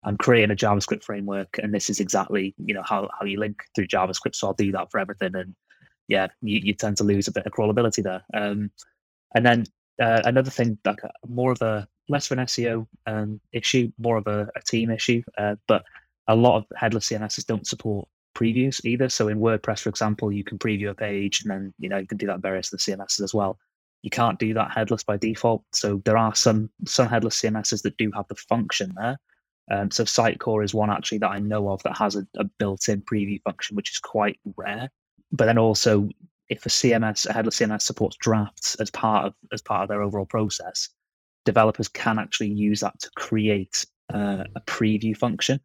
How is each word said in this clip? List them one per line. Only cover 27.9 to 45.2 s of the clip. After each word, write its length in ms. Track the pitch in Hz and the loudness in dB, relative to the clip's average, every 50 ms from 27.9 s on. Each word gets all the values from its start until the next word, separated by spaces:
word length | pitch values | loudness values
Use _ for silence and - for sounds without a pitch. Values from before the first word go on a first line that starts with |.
| - | -2
do 160 | - 113 107 101 | -2 -4 -2 -2
have 140 | 107 101 _ | -6 -8 _
the 80 | 98 | -12
function 580 | - - _ 113 120 107 - - - 101 92 92 | -16 -4 _ 0 0 0 -2 -2 -4 -4 -4 -6
there. 220 | 90 107 117 135 139 _ _ _ _ _ _ _ _ _ - | -4 -4 -4 -4 -6 _ _ _ _ _ _ _ _ _ -2
Um, 220 | 98 101 101 101 | -2 0 0 -2
so 140 | - - 117 | 0 0 0
Sitecore 580 | - - - 117 117 - - - - 110 107 104 | 2 4 4 4 2 2 0 -2 0 0 2 0
is 120 | 101 - | 0 2
one 160 | 110 104 107 | 2 2 2
actually 280 | 101 - - - - 107 | 0 0 -2 -4 -2 0
that 120 | 107 95 | 0 0
I 100 | 98 101 | 0 0
know 300 | 104 104 107 107 101 101 | -2 0 0 0 0 0
of 120 | 98 95 - | -2 -2 -4
that 140 | - - | -6 -2
has 180 | - 214 - 196 | 0 0 0 0
a, 100 | - - - _ | -2 -6 -8 _
a 80 | - 208 | -4 -4
built-in 580 | 202 _ _ 214 202 196 - - - 107 101 104 | -4 _ _ -2 -2 -2 -2 -2 -2 -2 -2 -2
preview 400 | - 110 107 101 101 101 95 _ | -2 -2 -2 0 -2 -4 -4 _
function, 320 | 107 95 - - - 104 | -6 -6 -6 -10 -6 -6
which 160 | 101 104 - | -6 -6 -6
is 80 | - - | -8 -8
quite 400 | - - - 110 104 104 - _ _ 104 95 | -10 -4 0 0 0 0 0 _ _ -14 -14
rare. 320 | - - 101 101 113 123 135 _ _ _ _ _ _ _ _ - | -10 -8 -8 -6 -6 -8 -10 _ _ _ _ _ _ _ _ 0
But 140 | 135 123 | 2 4
then 120 | 110 117 117 | 6 6 6
also, 500 | 113 113 107 - - 120 107 101 101 101 - _ - - _ _ _ _ | 6 6 4 4 4 4 4 4 4 0 -4 _ -20 -20 _ _ _ _
if 160 | 117 - - | -10 -8 -4
a 60 | - | -2
C 240 | - - - 127 117 | 0 2 4 4 4
M 80 | 113 113 | 4 2
S, 240 | 110 104 - - | 0 0 -2 -2
a 60 | - 107 | -2 0
headless 240 | 113 107 113 - | 0 0 0 0
C 80 | - 120 | 0 0
M 80 | 107 107 | 0 0
S 120 | 104 - | -2 -2
supports 320 | - - - 110 95 - | -4 0 0 -2 -2 -2
drafts 600 | - - 117 110 110 104 104 _ - - - - | -2 2 2 4 4 2 0 _ -8 -6 -6 -2
as 140 | - 110 104 - | -2 -4 -4 -4
part 340 | - - 110 107 101 - | -2 0 2 2 2 2
of, 80 | 196 - _ _ - - | 0 -6 _ _ -10 -10
as 100 | - - | -10 -4
part 200 | - 107 95 98 | -2 -2 -2 0
of 60 | 98 | -2
their 140 | 107 104 104 | -2 -2 0
overall 240 | 101 98 104 98 | 0 0 -2 -4
process, 600 | - - 113 107 101 - - - 90 - - - - _ _ _ _ _ _ _ _ _ _ _ | -2 -2 -2 0 0 -2 -6 -8 -8 -6 -6 -6 -6 _ _ _ _ _ _ _ _ _ _ _
developers 440 | - 98 120 110 110 110 - 113 - | 2 4 6 4 4 4 0 -6 -6
can 300 | _ - - 120 110 110 | _ -4 -2 0 0 0
actually 320 | 101 - - - 113 104 | -2 -4 -4 -4 -2 -2
use 300 | 104 104 104 104 104 107 | 0 0 2 2 2 2
that 160 | - 101 - _ | 0 -4 -6 _
to 100 | - - _ | -14 -14 _
create, 680 | - - - - 110 107 107 104 101 95 - - - - _ _ _ _ _ - | -12 -6 -2 0 0 2 2 2 0 0 -4 -4 -6 -6 _ _ _ _ _ -4
uh, 300 | 104 104 101 101 95 - - - | -2 -2 -2 -2 -4 -6 -8 -10
a 60 | - - | -12 -10
preview 500 | - - - 117 110 107 104 110 113 110 | -8 -2 0 2 2 2 2 0 -2 0
function. 440 | - | 0